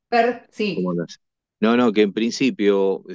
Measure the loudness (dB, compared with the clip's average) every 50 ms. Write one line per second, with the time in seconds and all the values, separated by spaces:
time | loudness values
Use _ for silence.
0 | _ _ 0 0 0 0 -2 -6 -12 _ _ -6 -6 -4 -4 -4 -4 -4 -4 -6
1 | -6 -8 -12 -20 _ _ _ _ _ _ _ _ 0 2 2 4 2 2 4 4
2 | 2 2 2 -2 -4 -4 -2 -2 -2 -2 -2 0 2 2 2 4 2 0 -2 -4
3 | -6 -12 -14